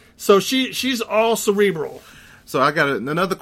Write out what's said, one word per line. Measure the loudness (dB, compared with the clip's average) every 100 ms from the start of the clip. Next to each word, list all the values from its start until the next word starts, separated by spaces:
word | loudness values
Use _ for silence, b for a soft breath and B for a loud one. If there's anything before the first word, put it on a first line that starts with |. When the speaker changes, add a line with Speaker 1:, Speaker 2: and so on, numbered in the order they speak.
| b b
Speaker 1:
so | 4 4
she, | 4 -2 -2
she's | -4 -4 -4
all | -2 0 2 0
cerebral. | 0 2 2 0 -6 -10 -20 B B B -6
Speaker 2:
So | 0
I | 0
got | 2 0
a, | -2
another, | -4 -2 -2 -4